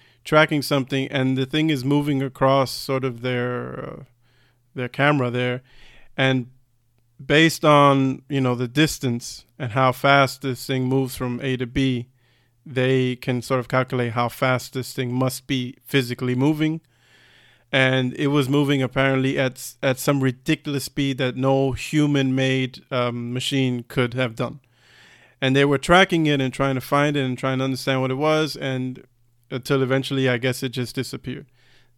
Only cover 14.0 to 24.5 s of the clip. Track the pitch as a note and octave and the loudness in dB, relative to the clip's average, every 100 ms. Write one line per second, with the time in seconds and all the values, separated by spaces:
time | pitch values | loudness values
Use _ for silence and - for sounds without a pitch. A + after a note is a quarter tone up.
14 | A#2+ A#2 A#2+ - C3+ B2 - C3 A#2+ - | -2 0 -2 0 0 0 -2 -8 -8 -6
15 | B2 B2 C3 B2+ - C3 B2 - - C#3 | -4 0 -2 -4 -6 -4 -4 -10 -2 -2
16 | A#2+ B2 B2+ B2 C#3 D3+ D#3 D#3+ - _ | 0 -4 -2 2 2 2 -2 -2 -10 _
17 | _ _ _ _ _ _ _ C#3 C3 C3 | _ _ _ _ _ _ _ 0 2 2
18 | B2+ - C#3+ D3 B2+ C#3+ C#3+ C#3 C3 C3+ | -2 -2 0 2 2 2 2 0 0 0
19 | C3+ C3+ C3 C#3 C3 - - - C3+ C3 | 0 2 0 0 -2 -4 -14 -4 -2 0
20 | - C#3+ C3 B2+ - D#3 D3+ C#3+ - - | 0 2 0 -2 -2 -2 -2 -6 -6 -4
21 | C#3 C3 B2+ B2 C3+ C3+ C3+ B2 - D3+ | -2 -2 -4 0 0 2 0 -2 -2 0
22 | D3 C#3+ C3+ C3 C3 C3 C3 - - C3 | 2 2 2 2 2 0 -2 -8 -6 -2
23 | B2 A#2+ A#2+ B2 - C#3 B2+ B2 A#2 - | -2 -4 -6 -6 -2 0 0 -2 -4 -2
24 | B2 B2 B2+ A2+ B2 | -2 -2 -4 -4 -8